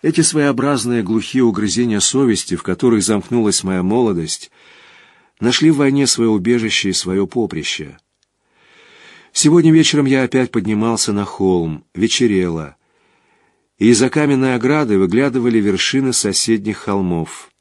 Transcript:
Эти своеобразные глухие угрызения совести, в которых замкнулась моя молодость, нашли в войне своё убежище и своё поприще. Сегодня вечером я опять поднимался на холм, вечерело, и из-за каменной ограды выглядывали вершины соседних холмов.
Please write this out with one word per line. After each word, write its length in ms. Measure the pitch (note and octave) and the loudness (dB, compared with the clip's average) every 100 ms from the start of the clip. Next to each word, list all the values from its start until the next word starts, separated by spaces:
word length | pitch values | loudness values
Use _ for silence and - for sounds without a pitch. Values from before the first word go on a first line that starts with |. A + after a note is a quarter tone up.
Эти 220 | E3 D#3+ | 0 2
своеобразные 800 | D#3 D3+ C#3+ B2 C#3 C#3 A#2+ A#2+ | 0 2 0 0 0 -2 -2 -2
глухие 420 | F#2+ A2 - C3 | 0 -2 -2 2
угрызения 560 | A#2+ G2 G#2 A2 A#2+ G#2 | 2 2 -2 -2 -2 0
совести, 560 | - C3 C3+ G2+ - - | 0 0 0 0 -4 -6
в 60 | |
которых 400 | - F2+ B2+ A2+ | -4 0 2 2
замкнулась 600 | F#2 G#2+ - A#2+ G#2+ F#2+ | 0 -2 -2 -2 0 -2
моя 200 | F#2+ F#2 | -2 -2
молодость, 680 | F#2 A2+ A#2+ F2 D#2+ - - _ - - - - - _ _ _ | 0 0 0 -2 -6 -10 -12 _ -20 -20 -20 -20 -20 _ _ _
нашли 320 | A2 B2 D#3 | -2 2 2
в 60 | D3 | 4
войне 300 | C#3 C#3 C3 | 2 2 0
своё 240 | - A2+ | 0 0
убежище 600 | G#2+ F#2 A#2+ A2 - G2+ | 0 0 0 0 -2 -2
и 40 | |
своё 320 | F#2 F2+ F#2+ G2 | -4 -2 -2 -2
поприще. 720 | B2 G#2 D#2+ D2 - D2+ - _ _ _ _ _ _ _ _ - - - - _ | -2 -4 -6 -8 -10 -12 -18 _ _ _ _ _ _ _ _ -20 -20 -20 -20 _
Сегодня 360 | - D3+ E3+ D#3+ | 0 4 6 6
вечером 360 | D#3+ D3+ D3+ C#3 | 6 4 2 2
я 160 | C3+ | 0
опять 280 | B2+ C3 B2 | 0 0 0
поднимался 600 | A#2 F#2+ G#2+ A2+ A2+ - | -2 -2 0 0 -2 -2
на 140 | G#2 G2 | -2 -4
холм, 580 | - F#2+ F2+ E2 D2+ _ | -2 0 0 -2 -8 _
вечерело, 840 | F2 A2+ - A#2+ G2 F2+ E2 D2 - _ _ _ _ _ _ _ _ _ _ | -4 -2 0 0 2 -2 -4 -10 -18 _ _ _ _ _ _ _ _ _ _
и 140 | G#2+ | 4
из-за 180 | A2+ B2+ | 4 2
каменной 460 | D3+ D3 C#3 C3 | 2 0 2 0
ограды 440 | B2 B2 D3+ C3 G2 | 0 0 0 2 2
выглядывали 600 | F#2+ G#2+ C#3 B2+ A#2+ A2+ | 2 0 0 0 0 0
вершины 560 | G#2 F#2+ - C3+ C3+ | 0 -2 -2 -2 -2
соседних 640 | A#2+ G#2 F#2 - A2+ G2+ G2+ | -2 -2 -2 0 -2 -2 -8
холмов. 720 | - G2+ F#2 E2+ D#2 - - _ | -4 -2 -2 -4 -6 -12 -20 _